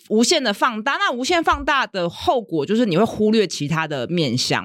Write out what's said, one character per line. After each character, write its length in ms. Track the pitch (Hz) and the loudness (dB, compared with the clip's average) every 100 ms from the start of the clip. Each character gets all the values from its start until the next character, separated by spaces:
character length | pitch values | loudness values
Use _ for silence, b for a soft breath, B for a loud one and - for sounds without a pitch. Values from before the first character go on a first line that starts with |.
| - | -2
无 140 | 214 | 0
限 200 | 240 339 | 2 2
的 80 | 247 | 0
放 300 | 202 285 214 | 0 -2 -2
大。 120 | 233 | -4
那 180 | 320 392 | -2 -2
无 120 | 247 | -2
限 200 | 254 339 | 0 0
放 200 | 330 294 | 2 0
大 220 | 277 277 220 | 0 0 -2
的 240 | 190 170 | -2 -4
后 320 | - - 262 | -2 0 0
果 240 | 196 160 139 | 0 -2 0
就 100 | 220 | 2
是 80 | |
你 140 | 233 160 | 2 2
会 60 | |
忽 260 | 226 - 214 | 2 2 2
略 160 | 220 185 | 2 2
其 220 | - 143 | -2 -4
他 200 | 160 160 | -2 -2
的 200 | 143 117 | -4 -2
面 280 | 170 143 123 | 0 0 0
向 280 | - 127 | 0 -2